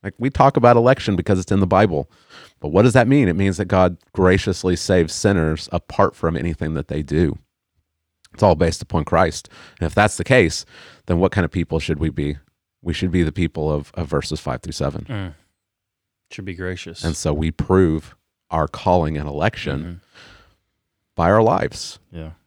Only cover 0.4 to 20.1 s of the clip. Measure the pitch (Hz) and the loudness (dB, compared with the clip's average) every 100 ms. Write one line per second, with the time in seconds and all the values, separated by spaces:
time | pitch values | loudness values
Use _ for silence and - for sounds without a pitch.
0.4 | 135 - 120 120 120 135 - 92 - 95 | 4 6 6 6 4 2 0 -2 0 -2
1.4 | 90 101 92 92 104 78 - _ _ - | 0 0 2 4 2 0 -6 _ _ -20
2.4 | - _ 76 85 120 120 117 143 104 87 | -20 _ 0 4 4 4 4 4 2 2
3.4 | 98 95 92 95 92 87 _ - 92 95 | 0 -2 0 2 2 0 _ 2 4 4
4.4 | - 92 92 87 - 92 80 - 104 98 | 0 -2 -2 -2 0 2 2 0 0 2
5.4 | 80 80 - 85 - - 98 - 82 82 | 0 -2 -6 -8 -6 0 0 0 -4 -2
6.4 | 85 85 78 78 69 73 73 76 90 - | -4 -4 -4 -6 -6 -8 -2 0 0 -2
7.4 | _ _ _ _ _ _ _ _ _ - | _ _ _ _ _ _ _ _ _ 0
8.4 | 104 80 85 - - 85 73 85 87 - | 2 4 0 -2 -6 -6 0 0 0 -2
9.4 | - - - _ 82 95 104 - 85 127 | -16 -20 -20 _ -4 2 0 0 2 4
10.4 | 85 - - - - - - 85 92 - | 4 -2 -12 -20 -20 -20 -4 0 2 0
11.4 | 85 90 82 80 - 71 78 69 71 71 | -2 -4 -4 -4 -4 -4 -4 -2 -6 -6
12.4 | _ _ _ _ 85 80 92 90 80 73 | _ _ _ _ -8 -4 -2 0 0 -2
13.4 | 82 - 78 76 69 - 73 76 - 80 | -4 -2 -4 -4 -6 -10 -4 -4 -4 -8
14.4 | - 64 - - 71 71 - 110 92 78 | -6 -8 -10 -6 -6 -6 -10 -10 -10 -14
15.4 | _ _ _ _ _ _ _ _ _ - | _ _ _ _ _ _ _ _ _ -14
16.4 | 95 87 92 90 - 82 85 76 78 76 | -14 -10 -10 -10 -12 -8 -6 -4 -4 -2
17.4 | 80 - - 92 90 78 - _ _ _ | -4 -4 2 4 4 0 -6 _ _ _
18.4 | _ 82 73 - 98 90 78 76 73 71 | _ -4 -4 -2 2 2 2 -4 -8 -4
19.4 | 98 - - 69 85 87 _ | -4 -4 -8 -8 -8 -14 _